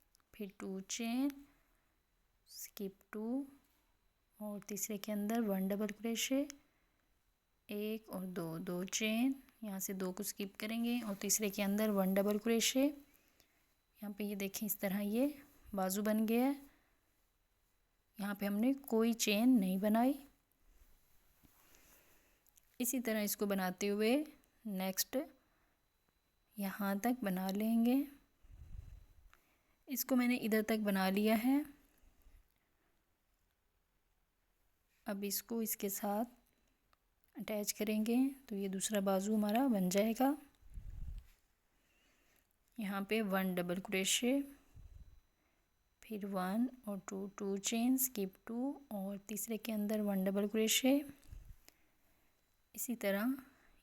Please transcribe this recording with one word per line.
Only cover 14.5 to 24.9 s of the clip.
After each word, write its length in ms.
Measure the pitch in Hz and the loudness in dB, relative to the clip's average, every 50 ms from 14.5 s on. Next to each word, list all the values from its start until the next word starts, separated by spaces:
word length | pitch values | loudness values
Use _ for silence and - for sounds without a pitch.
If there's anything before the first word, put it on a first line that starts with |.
| - - 220 | -4 -4 -4
इस 140 | 202 - - | -4 -4 -2
तरह 200 | - 196 185 202 | -2 0 0 0
ये 340 | 208 202 214 233 269 294 294 - - - - - - - - | 0 0 2 2 2 2 0 -4 -12 -20 -20 -20 -14 -6 -4
बाजू 260 | 196 185 185 190 208 208 | -2 0 0 0 0 0
बन 220 | 214 214 220 220 | 2 2 2 2
गया 200 | 214 226 240 254 | 2 4 4 4
है। 240 | 277 285 277 - - - _ _ _ _ _ _ _ _ _ _ _ _ _ _ _ _ _ _ _ _ _ _ _ _ _ _ _ _ - | 2 2 0 -6 -14 -20 _ _ _ _ _ _ _ _ _ _ _ _ _ _ _ _ _ _ _ _ _ _ _ _ _ _ _ _ -6
यहाँ 160 | 196 208 202 | -4 -4 -2
पे 100 | 196 196 | -2 -2
हमने 280 | 202 202 208 220 262 277 269 - - | 0 2 2 2 2 2 0 -2 0
कोई 260 | 226 220 226 233 226 | 2 4 4 4 2
चेन 340 | 226 - 214 202 202 233 254 | 2 2 2 4 4 6 6
नहीं 280 | 262 226 190 185 185 190 | 6 6 6 4 2 2
बनाई। 340 | 202 214 214 226 240 262 294 277 - - _ _ _ _ _ _ _ - - - - - - _ _ _ _ _ _ _ _ _ - - _ _ _ _ - - - - - - _ _ - _ _ _ _ _ _ _ _ - _ _ _ - | 2 4 4 4 4 4 2 0 -6 -14 _ _ _ _ _ _ _ -20 -20 -20 -20 -20 -20 _ _ _ _ _ _ _ _ _ -20 -20 _ _ _ _ -20 -20 -20 -20 -20 -20 _ _ -20 _ _ _ _ _ _ _ _ -20 _ _ _ -4
इसी 200 | 247 240 - 254 | -2 0 0 0
तरह 200 | 240 233 220 214 | 0 0 0 0
इसको 240 | 208 202 - - 214 202 | 0 -2 -2 -2 0 0
बनाते 400 | 196 190 185 185 180 - 208 202 | 0 0 0 0 -2 0 0 0
हुए 280 | 202 208 214 220 247 294 311 - - - _ _ _ _ - | 2 2 4 4 4 2 2 -2 -8 -18 _ _ _ _ -10
नेक्स्ट 520 | 220 196 185 185 190 | -8 -6 -4 -4 -2